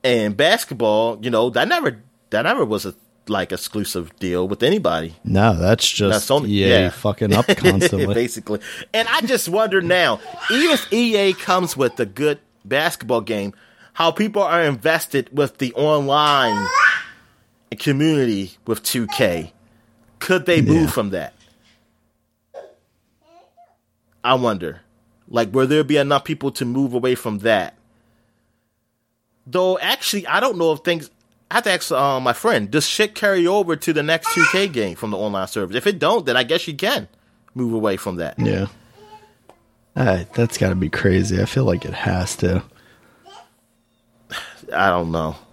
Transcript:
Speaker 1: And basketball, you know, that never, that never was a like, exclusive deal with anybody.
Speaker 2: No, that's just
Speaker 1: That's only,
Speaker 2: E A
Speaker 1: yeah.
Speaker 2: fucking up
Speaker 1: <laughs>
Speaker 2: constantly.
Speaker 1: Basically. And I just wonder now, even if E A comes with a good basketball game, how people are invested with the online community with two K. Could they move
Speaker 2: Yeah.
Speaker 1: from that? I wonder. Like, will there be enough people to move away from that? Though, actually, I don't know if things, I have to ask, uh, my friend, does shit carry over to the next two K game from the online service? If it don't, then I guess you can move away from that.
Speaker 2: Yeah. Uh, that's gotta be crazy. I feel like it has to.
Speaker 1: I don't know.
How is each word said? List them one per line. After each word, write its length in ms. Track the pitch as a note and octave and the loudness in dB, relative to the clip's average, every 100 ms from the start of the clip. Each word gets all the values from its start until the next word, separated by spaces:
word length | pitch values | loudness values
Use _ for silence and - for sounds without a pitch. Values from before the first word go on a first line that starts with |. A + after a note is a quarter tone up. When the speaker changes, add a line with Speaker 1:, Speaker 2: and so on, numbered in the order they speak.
Speaker 1:
And 340 | B2+ B2 G#2+ G2 | 2 2 0 2
basketball, 800 | D3+ A3+ - A#2+ A2+ G#2+ A#2 G#2 | 2 2 -2 -2 2 2 0 -2
you 100 | A#2 | -2
know, 200 | A2+ A#2+ | 0 2
that 180 | A#2 F3 | 0 0
never, 320 | F4 C#4 A2 - _ _ | 0 -2 -6 -20 _ _
that 120 | - | -2
never 220 | D3+ B3+ | 0 0
was 220 | B2+ G#2 G2 | 0 -2 -6
a 80 | - _ _ - | -14 _ _ -4
like, 220 | G2+ F2+ | -4 -2
exclusive 640 | F#2 - G#2+ G2 F#2 E2 _ | -6 -6 -6 -4 -6 -8 _
deal 280 | F#2 F2 F#2 | -4 -2 -2
with 160 | G2+ | 0
anybody. 520 | B2+ G#3 F2 E2 E2 E2 | 0 2 0 -2 -4 -10
Speaker 2:
No, 300 | - F#2 A2+ E2+ | -2 4 4 4
that's 320 | F2+ A2+ - | 2 2 2
just 240 | - G2+ | 0 2
Speaker 1:
That's 180 | G#2 - | 0 2
only, 200 | C#3 A#2+ | 0 2
Speaker 2:
E 140 | G#2 | 2
A 40 | F#2+ | 4
Speaker 1:
yeah. 200 | A2+ F2+ | 4 4
Speaker 2:
fucking 420 | - G#2+ - F#2+ | 0 -4 0 2
up 140 | G2+ - | 2 2
Speaker 1:
<laughs> 100 | G3 | 2
Speaker 2:
constantly. 560 | F#3 G2 E3+ G2 G#2+ | 4 4 2 2 0
Speaker 1:
Basically. 480 | G#2+ A#2+ - - G#2 - - - | 0 -2 -6 -6 -6 -6 -16 -6
And 160 | A3 A3+ | -4 0
I 120 | C#4+ | 0
just 260 | A3+ B3 - | 0 0 0
wonder 320 | G3 A3 F#3+ | 0 2 2
now, 400 | E3+ F3+ D#3 G#2+ - - - | 2 4 4 2 -6 -8 -2
even 200 | B3 E4 | 2 2
if 200 | C#4+ - | 2 0
E 240 | A3 A#3+ G#3 | 0 2 4
A 160 | G3 | 2
comes 440 | F#3 - F#3 F3 C3 | 0 0 0 0 0
with 220 | B2+ - | -2 0
a 60 | G#2+ | -6
good 320 | G2 D3 C#3+ _ _ | -2 -2 -2 _ _
basketball 560 | G2 C3 E3 - A#2 A#2+ | -4 0 0 -4 -2 -2
game, 320 | G#2 G#2+ G2+ - - _ - | 0 -4 -4 -8 -20 _ -18
how 160 | - E3 | 0 0
people 320 | D#3+ G#3+ G#3+ | 2 -2 0
are 200 | F3+ E3+ | 0 2
invested 680 | D#3 B2+ D3 D#3+ - C#3 A#2+ | 0 0 0 0 0 -4 -2
with 260 | C#3 C#3 - | -2 -2 -2
the 140 | B2+ | -4
online 920 | A#2+ D3+ D3+ C#3 C#3+ D3+ C#3+ A#2+ G#2 B4+ C5 - - - - _ _ _ _ _ A2 | 0 2 2 2 2 4 4 2 0 -2 2 2 2 -8 -20 _ _ _ _ _ -6
community 720 | - C#3 D#3+ D3+ B2 G2+ F#2+ - - | -2 2 2 2 2 0 -6 -12 -6
with 160 | A2 | -4
two 240 | - B2 G#2+ | -2 -4 -4
K. 460 | - A2 E2+ E2 _ _ _ _ _ _ _ | 0 0 0 -6 _ _ _ _ _ _ _
Could 260 | - F#3 - | 0 0 4
they 140 | E3 | 2
move 220 | B2 E3 | 4 4
Speaker 2:
Yeah. 80 | D#3 | 4
Speaker 1:
from 200 | - G2+ | 0 -4
that? 240 | F#2 C#2 _ _ _ _ _ _ _ _ _ _ _ _ - - _ _ _ _ _ D#4+ E4+ _ _ _ _ _ _ _ _ | -6 -8 _ _ _ _ _ _ _ _ _ _ _ _ -20 -20 _ _ _ _ _ _ -20 _ _ _ _ _ _ _ _
I 120 | B2 | -6
wonder. 460 | C3 A#2+ G2 E2+ E2 _ _ _ _ _ | -4 -4 -6 -10 -14 _ _ _ _ _
Like, 240 | A#2 A2 | -4 -2
will 120 | B2 C3 | -2 0
there 180 | D3+ | 0
be 120 | C#3 D3 | 0 0
enough 280 | C#3 C#3+ | 2 -2
people 260 | - D#3 C#3 | -2 -6 -6
to 120 | - | -6
move 280 | B2 B2+ C#3 | -4 -2 -2
away 220 | A#2+ B2+ | -2 -2
from 240 | B2 A#2+ G#2 | -2 -4 -4
that? 360 | A2+ G#2 E2+ _ _ _ _ _ _ _ _ _ _ _ _ _ _ _ _ _ - | 0 0 -2 _ _ _ _ _ _ _ _ _ _ _ _ _ _ _ _ _ -4
Though, 320 | F3+ F#3 F#3 | 0 2 2
actually, 480 | F3 C4 - G3+ C3+ | 0 -2 -2 -4 0
I 140 | E3+ | 0
don't 180 | B3+ F#3+ | 0 2
know 140 | E3 | 0
if 80 | D3 | 0
things, 300 | - E3+ - _ _ _ _ | -2 -2 -4 _ _ _ _
I 40 | |
have 100 | A3+ | -2
to 60 | A3 | 0
ask, 180 | F3+ - | -2 0
uh, 300 | C#3 C#3 C3 | 0 2 2
my 120 | B2+ | 0
friend, 380 | A#2 A3 D#3+ G#2 | 0 0 0 0
does 160 | D3 C#3 | 0 0
shit 280 | - G#3+ | 0 -2
carry 320 | G#3+ G#3 F#3+ F3 | 0 0 2 2
over 300 | G3+ F3 D3+ | 2 0 -2
to 160 | - | 0
the 100 | D#3 | -2
next 300 | D3 D#3+ - | 0 -2 0
two 100 | F3 D#3+ | 2 2
K 160 | F#3+ G3 | 2 0
game 280 | C3 G2+ E2 | -2 -4 -4
from 140 | A2 | -6
the 60 | G2 | -4
online 320 | G#2 G2 F#2 | -4 -4 -4
service? 280 | A2 F#2 A2+ | -4 -4 -2
If 100 | G#3 | -2
it 120 | F#3 | 0
don't, 280 | D3 A3 C3+ | 0 0 0
then 100 | B2 | -2
I 60 | |
guess 240 | B2 D#3+ - | 0 -2 -4
you 60 | |
can 340 | C#3+ G3 C#4 - _ _ _ _ | -4 -2 -4 -6 _ _ _ _
move 180 | B2+ A#2+ | -6 -2
away 240 | A2+ G#2+ F#2+ | 0 0 -2
from 200 | G2+ F2 | -4 -6
that. 220 | E2 - | -6 -2
Speaker 2:
Yeah. 280 | A2+ F#2+ G2 - _ - - - _ _ - _ _ _ _ D3+ | -2 0 -4 -8 _ -20 -20 -20 _ _ -20 _ _ _ _ -2
Uh, 280 | B2+ F#2 F2 | 0 0 -2
that's 240 | - A#2 - | -2 -2 0
gotta 180 | F#2+ F#2 | -2 0
be 120 | E2+ | -2
crazy. 520 | - G2 F#2 F#2+ F#2 | 0 2 2 2 -2
I 60 | G2 | -2
feel 180 | - | 0
like 200 | B2+ F2+ | 0 -2
it 100 | - | -4
has 420 | F#2+ G2+ F#2 F2+ - | -6 -2 -2 -4 -2
to. 260 | F2+ F#2 - _ _ _ _ _ - - - _ _ _ _ _ _ _ _ - - - - | 0 0 -4 _ _ _ _ _ -20 -20 -20 _ _ _ _ _ _ _ _ -14 -14 -20 -6
Speaker 1:
I 160 | D2+ G2 | 0 2
don't 220 | F2 E2 | 2 0
know. 260 | E2 D#2 D2+ _ | -2 -4 -8 _